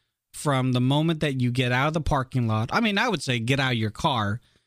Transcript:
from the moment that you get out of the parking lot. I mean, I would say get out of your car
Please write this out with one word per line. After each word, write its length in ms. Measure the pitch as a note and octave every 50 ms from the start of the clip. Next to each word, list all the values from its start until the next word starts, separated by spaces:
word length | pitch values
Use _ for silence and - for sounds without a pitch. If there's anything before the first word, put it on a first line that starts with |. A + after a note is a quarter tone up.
| _ _ _ _ _ _ -
from 380 | - - D3+ C3+ C3 B2+ C3 B2
the 80 | B2
moment 380 | B2+ C3 C#3 D3+ D#3+ E3 E3 D3+
that 200 | D#3 D3 C3+ B2+
you 100 | B2 B2
get 200 | A#2+ C3 B2+ B2
out 160 | B2 B2+ C#3
of 60 | D#3 D#3+
the 80 | E3+
parking 460 | - - D3+ C3+ B2+ - - B2+ A#2+
lot. 220 | A2 A2 G#2+ A2+ -
I 80 | - G#3
mean, 180 | A#3 G#3+ G3
I 120 | G#3 A#3+ A#3+
would 120 | F#3+ C3+
say 180 | - C3+ B2 A#2
get 200 | A2+ A#2+ C#3 C3+
out 140 | C3+ B2+ B2
of 40 |
your 120 | A2+ A2 G2+
car 480 | - - - D#3 B2+ A2+ G#2 G2+ G#2+ - _ _ _ _ _